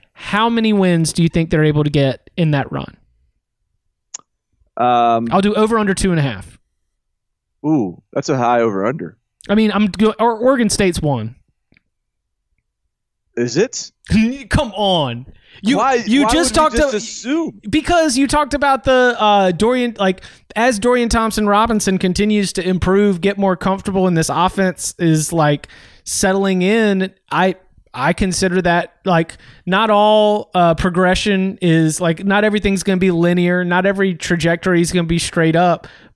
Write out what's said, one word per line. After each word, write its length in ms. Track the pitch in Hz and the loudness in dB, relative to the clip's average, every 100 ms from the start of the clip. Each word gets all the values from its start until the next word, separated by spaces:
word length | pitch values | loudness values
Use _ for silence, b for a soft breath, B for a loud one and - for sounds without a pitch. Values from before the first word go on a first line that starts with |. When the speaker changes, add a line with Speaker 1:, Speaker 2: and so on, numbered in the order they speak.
| b | b
Speaker 1:
How 360 | - - 202 226 | -20 -6 -2 0
many 220 | 233 220 | 0 0
wins 400 | 208 185 170 160 | 2 2 2 0
do 120 | - | 0
you 60 | 165 | 0
think 200 | 170 165 | 0 0
they're 160 | 160 156 | 0 2
able 180 | 151 | 2
to 60 | 147 | 0
get 400 | 147 135 120 - - | 0 0 -2 -10 -4
in 140 | 160 | -2
that 200 | 147 127 | -2 -4
run? 240 | 139 - - _ _ _ _ _ _ _ _ _ _ _ - _ _ _ _ _ - | -8 -10 -16 _ _ _ _ _ _ _ _ _ _ _ -20 _ _ _ _ _ -4
Speaker 2:
Um, 500 | 123 120 117 117 117 | 0 2 2 0 0
Speaker 1:
I'll 100 | 180 | 0
do 140 | 202 208 | 0 0
over 240 | 214 226 | 0 0
under 140 | 208 | -2
two 180 | 190 190 | 0 0
and 80 | 170 | 0
a 40 | |
half. 360 | 139 98 - - _ _ _ _ _ _ _ _ _ _ 147 | -2 -6 -14 -20 _ _ _ _ _ _ _ _ _ _ -2
Speaker 2:
Ooh, 360 | 156 98 82 _ | 0 -2 -8 _
that's 160 | 139 151 | -6 -4
a 80 | 135 | -2
high 240 | 120 123 | 0 2
over 240 | 117 95 101 | 0 -2 -4
under. 320 | 123 85 - _ _ - | -6 -10 -16 _ _ -2
Speaker 1:
I 60 | 208 | 0
mean, 160 | 220 | 0
I'm 140 | 202 214 | 0 -2
go-, 280 | 180 214 - | 0 0 2
or-, 200 | 226 220 | -2 0
Oregon 320 | 247 269 220 | 0 2 0
State's 320 | - 196 170 | 0 0 0
one. 340 | 156 131 110 - _ _ _ _ _ _ _ _ _ _ _ _ _ _ _ _ _ _ _ - | -2 -4 -6 -12 _ _ _ _ _ _ _ _ _ _ _ _ _ _ _ _ _ _ _ -6
Speaker 2:
Is 220 | 120 123 | -4 -2
it? 340 | 247 - - _ - | -4 -6 -16 _ -2
Speaker 1:
<laughs> 400 | 202 226 277 226 | 0 0 -4 -4
Come 220 | - 262 | -4 -4
on. 520 | 196 202 180 139 120 131 B B B | -4 -2 0 -2 -6 -14 B B B
You, 160 | 196 262 | -2 0
Speaker 2:
Why, 180 | 254 254 | 0 0
Speaker 1:
you 280 | 202 254 | 0 0
Speaker 2:
why 80 | 226 | 2
Speaker 1:
just 240 | 294 294 214 | 2 0 2
Speaker 2:
would 60 | |
we 20 | |
Speaker 1:
talked 120 | 311 233 | 0 2
Speaker 2:
just 160 | 294 | 0
Speaker 1:
a-, 40 | 214 | -2
Speaker 2:
assume? 640 | - - 226 311 320 - 214 | -8 -12 -6 -4 -4 -10 -4
Speaker 1:
because 480 | 302 294 349 320 247 | -4 0 2 2 0
you 100 | 277 | 0
talked 260 | 294 294 | 0 -2
about 320 | 285 285 269 - | -2 0 0 2
the, 300 | 254 247 233 | 2 2 2
uh, 320 | 214 202 190 | 2 4 2
Dorian, 440 | 170 220 254 240 226 | 2 0 0 -2 -2
like, 240 | 190 185 B B _ - | -2 -2 B B _ 0
as 240 | 240 214 | 0 2
Dorian 300 | 233 247 233 | 2 2 0
Thompson-Robinson 880 | 233 226 214 208 202 226 220 202 190 | 0 -2 0 2 2 2 0 0 0
continues 560 | 185 180 208 214 196 | 0 0 0 0 0
to 120 | - 175 | -4 -2
improve, 540 | 185 175 196 208 185 | 0 2 4 2 2
get 180 | 190 202 | -2 0
more 200 | 196 180 | -2 0
comfortable, 500 | 190 190 196 190 185 | -2 -4 -4 0 0
and 100 | 165 | 0
this 120 | 160 | 0
offense 640 | 147 180 190 190 175 - - | 0 0 0 -2 -2 -10 -2
is, 340 | 170 156 151 | 0 2 0
like, 340 | 165 147 147 - B B B - | 0 0 0 -6 B B B -10
settling 560 | - 190 196 196 185 | -2 0 0 0 0
in, 520 | 180 226 214 196 185 - _ | 2 2 2 0 -4 -8 _
I, 240 | 147 185 185 _ _ _ | 0 0 -2 _ _ _
I 200 | 123 139 | -4 -4
consider 480 | 170 190 175 190 180 | 0 -2 0 0 0
that, 380 | 175 175 170 _ 190 | 0 0 -2 _ -2
like, 320 | 165 165 - B B - | 0 -2 -8 B B -4
not 240 | 190 220 | 0 2
all, 640 | 208 214 214 208 208 - | 2 4 4 4 0 -2
uh, 220 | 185 170 165 | 0 2 2
progression 800 | 185 175 185 185 214 190 190 - | -2 0 0 0 0 0 -2 -2
is, 380 | 175 160 160 151 | 2 2 2 0
like, 240 | 170 165 | -2 -2
not 200 | 196 202 | 0 2
everything's 400 | 208 208 196 196 | 2 0 -2 -2
gonna 140 | 202 185 | 0 0
be 140 | 190 | 2
linear, 540 | 170 170 175 175 180 180 | 2 2 2 0 0 0
not 200 | 175 185 | 0 0
every 300 | 196 196 170 | 0 -2 -2
trajectory 640 | - 175 165 170 190 175 | -4 -2 0 0 0 0
is 120 | 170 | 0
gonna 160 | 180 165 | -2 -2
be 120 | 170 | -2
straight 360 | - - 160 165 | -2 0 2 2
up, 320 | 180 165 B B B | 2 0 B B B